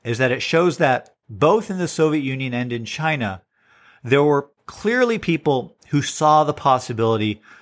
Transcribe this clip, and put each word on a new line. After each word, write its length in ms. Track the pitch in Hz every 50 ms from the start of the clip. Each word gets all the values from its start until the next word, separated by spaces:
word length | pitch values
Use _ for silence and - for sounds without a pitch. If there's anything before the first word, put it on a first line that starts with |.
| -
is 140 | 113 117 113
that 140 | 131 123
it 80 | 127 127
shows 380 | - - 165 165 175 175 139 -
that 360 | 160 135 127 123 - _ _ _ _ -
both 420 | 110 95 143 160 208 226 214 -
in 80 | 190 185
the 100 | 175 -
Soviet 340 | - - 156 156 156 156
Union 320 | 135 131 131 131 135 127 120
and 180 | 123 123 123
in 120 | 120 117 113
China, 580 | - - - 156 160 156 135 113 101 95 92 _ _ _ _ _ _ _ _ _ _ _ _ -
there 180 | 117 135 143
were 260 | 147 147 143 143 143 - _ _ _
clearly 520 | - - - - 208 240 254 247 233 226 -
people 580 | - 170 165 151 - 151 139 127 - - _ _ _ -
who 120 | 147 143
saw 440 | - - - - 156 151 151 156 151
the 100 | 147 147
possibility 880 | - - 143 131 123 - - 117 107 113 113 113 107 107 107 104 - _ - - -